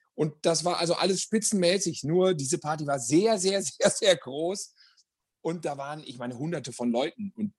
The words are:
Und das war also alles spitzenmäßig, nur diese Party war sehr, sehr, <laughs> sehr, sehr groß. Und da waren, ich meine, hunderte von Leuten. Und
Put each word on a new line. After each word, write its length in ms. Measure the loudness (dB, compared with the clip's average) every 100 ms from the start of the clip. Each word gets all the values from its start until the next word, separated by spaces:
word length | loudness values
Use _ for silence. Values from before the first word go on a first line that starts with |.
| _
Und 200 | -4 -4 0
das 220 | 0 2
war 140 | 0 0
also 160 | 0
alles 260 | 2 2 0
spitzenmäßig, 840 | 0 -2 0 2 4 2 0 -4
nur 280 | 0 4 4
diese 260 | 2 -2 -4
Party 280 | -2 -4 -2
war 120 | -2
sehr, 400 | 2 4 4 2
sehr, 220 | 2 0
<laughs> 0 |
sehr, 280 | -2 2 2
sehr 260 | 4 4 2
groß. 560 | 0 -4 -4 -4 -8 _ _ _ _ _ _ _
Und 220 | -6 -4
da 140 | -4 -6
waren, 240 | -8 -8
ich 140 | -12 -10
meine, 200 | -8 -6
hunderte 340 | -4 -4 -6
von 180 | -4 0
Leuten. 420 | 2 0 -4 -10 -6
Und 160 | -6